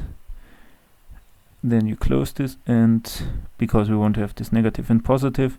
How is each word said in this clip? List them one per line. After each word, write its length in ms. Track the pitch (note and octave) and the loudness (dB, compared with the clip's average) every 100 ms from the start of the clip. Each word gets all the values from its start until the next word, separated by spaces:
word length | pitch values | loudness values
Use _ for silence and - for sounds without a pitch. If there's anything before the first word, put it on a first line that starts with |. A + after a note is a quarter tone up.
| - - - - - - - - _ _ - - - - _ _ | -8 -12 -16 -16 -16 -20 -20 -20 _ _ -20 -20 -20 -20 _ _
then 240 | B2+ A#2 G#2+ | 0 2 0
you 80 | G#2+ | 0
close 360 | - C3 C3+ | 2 2 0
this, 240 | - C#3 - - | -4 -6 -6 0
and 720 | A#2+ A2+ A2+ - - - - - - | 4 4 4 0 -10 -8 -8 -8 -6
because 320 | A2+ A2+ G#2 | 0 2 2
we 60 | G#2+ | 2
want 200 | G#2+ G#2+ | 2 0
to 60 | |
have 140 | G2+ - | -2 -6
this 160 | A2 | -2
negative 380 | A2+ A2+ - - | 0 0 0 2
and 140 | A#2 | 2
positive 540 | - C3 C3+ C3 C3 | 2 0 0 0 -2